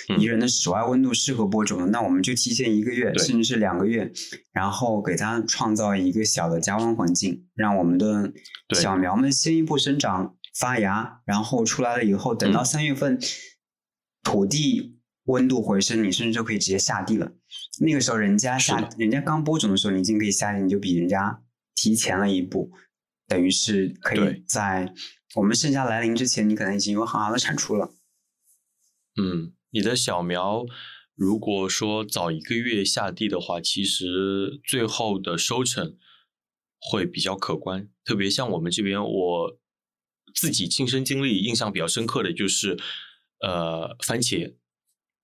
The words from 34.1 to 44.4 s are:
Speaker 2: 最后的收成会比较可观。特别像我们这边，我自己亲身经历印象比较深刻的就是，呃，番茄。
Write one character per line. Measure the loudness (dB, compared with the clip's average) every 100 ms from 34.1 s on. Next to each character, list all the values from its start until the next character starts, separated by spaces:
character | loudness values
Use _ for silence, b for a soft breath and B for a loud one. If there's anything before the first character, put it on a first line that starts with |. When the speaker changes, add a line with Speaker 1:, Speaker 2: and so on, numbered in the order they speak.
| -2 -2 -2 -4 -6
Speaker 2:
最 | -6 -2 -2
后 | -2 -2 -2
的 | -2 -4
收 | -2 0
成 | -2 -2 -6 -10 b b b _ _ _ _ _
会 | -4 -2 -2
比 | -4
较 | -4 -4
可 | -4 -4
观。 | -4 -8 -10 _ -6
特 | -2
别 | 0
像 | -2 -2
我 | -4
们 | -2
这 | -2
边， | -2 -2
我 | -2 -2 0 -2 -4 -8 _ _ _ _ _ _ _
自 | -4 -2
己 | -2 -2
亲 | -2 0
身 | -2
经 | -2 -2
历 | 0 0
印 | 0
象 | 0 -2
比 | -2
较 | -2
深 | -2 -2
刻 | -2
的 | -2
就 | -2 -2
是， | 0 -2 -4 B B B B B _
呃， | -4 -2 -2 -4 -8 -8
番 | -4 -2
茄。 | 0 -2